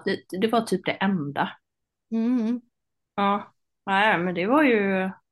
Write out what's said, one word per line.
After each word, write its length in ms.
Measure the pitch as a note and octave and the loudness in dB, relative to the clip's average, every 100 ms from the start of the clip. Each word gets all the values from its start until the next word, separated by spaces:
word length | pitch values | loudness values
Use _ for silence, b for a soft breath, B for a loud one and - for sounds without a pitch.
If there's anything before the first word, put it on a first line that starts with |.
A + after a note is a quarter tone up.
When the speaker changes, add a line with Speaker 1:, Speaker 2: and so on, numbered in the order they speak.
Speaker 1:
det, 340 | F#3+ G3+ - F3+ | -2 -6 -6 -4
det 60 | A3 | 0
var 120 | A#3 | 0
typ 240 | A3+ F#3 - | 0 -4 -4
det 60 | |
enda. 560 | - G3 F#3 C#3+ C#3 F#3+ - _ _ _ _ - | -2 0 -2 -4 -4 -6 -6 _ _ _ _ -6
Speaker 2:
Mm. 480 | A3+ A3+ B3 A3 A#3+ _ _ _ _ _ - | -2 0 0 0 -4 _ _ _ _ _ -2
Speaker 1:
Ja. 380 | G3+ G3+ - _ _ _ - | 0 0 -4 _ _ _ -2
Nej, 320 | G3 G#3+ F3 | 2 4 2
men 160 | F3+ | 0
det 120 | E3+ F#3+ | -2 2
var 160 | C#4+ | 4
ju, 480 | C#4+ A3 G3 F#3+ F#3+ - _ | 4 4 2 0 -2 -6 _